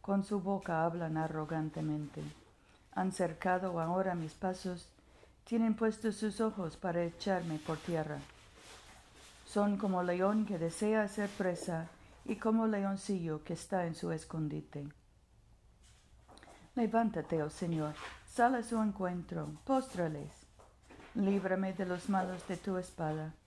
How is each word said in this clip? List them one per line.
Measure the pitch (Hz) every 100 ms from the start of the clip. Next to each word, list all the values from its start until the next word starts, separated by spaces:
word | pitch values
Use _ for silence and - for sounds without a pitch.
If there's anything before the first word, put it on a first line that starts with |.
con | - 196
su | 196 208
boca | 180 190 - 160 165
hablan | 170 165 156
arrogantemente. | 160 156 151 160 156 156 156 151 143 151 147 - - - - - -
Han | - 185
cercado | 185 175 160 185 180 190 170
ahora | 165 180 190 175
mis | 156
pasos, | - 190 185 185 175 - - - - - -
tienen | - 233 226 214
puestos | 220 220 226 208
sus | 214 202
ojos | 220 208 170 -
para | 185 170
echarme | 170 170 208 185 170 151
por | 156 156
tierra. | - 165 147 147 143 - - - - - - - - - - - -
Son | 208 202 196
como | 208 185
león | 180 180 190 214 214
que | 185
desea | 165 - 214 220
hacer | 202 208 202
presa, | - 185 175 - 165 165 - - -
y | - 214
como | 220 220 220
leoncillo | 202 196 196 - 190 165 151
que | 151
está | 165 - 190 175
en | 160
su | 170
escondite. | 160 - 165 151 151 - 147 143 - - _ _ - - - - - - - - - - - - - - -
Levántate, | 226 226 226 175 151 165
oh | 151
Señor, | - 170 165 151 156 - - -
sal | - 240 254
a |
su | 226 226
encuentro, | 214 196 185 180 160 170 151 151 -
póstrales. | 262 - 185 165 147 147 - - - - - - - -
Líbrame | - 196 196 185 190 190
de | 190 185
los | 180 190
malos | 190 185 180 -
de | 180
tu | - 185
espada. | 180 - 156 156 156 -